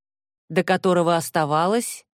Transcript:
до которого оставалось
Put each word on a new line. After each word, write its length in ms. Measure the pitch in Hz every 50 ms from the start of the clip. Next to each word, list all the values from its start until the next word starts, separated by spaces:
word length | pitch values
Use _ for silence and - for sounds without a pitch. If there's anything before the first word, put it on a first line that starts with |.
| _ _ _ _ _ _ _ _ _ -
до 160 | 160 185 175
которого 500 | - 185 185 - 190 180 175 170 165 170
оставалось 920 | 165 - - - 170 156 143 151 156 165 190 214 240 233 - - - - _ _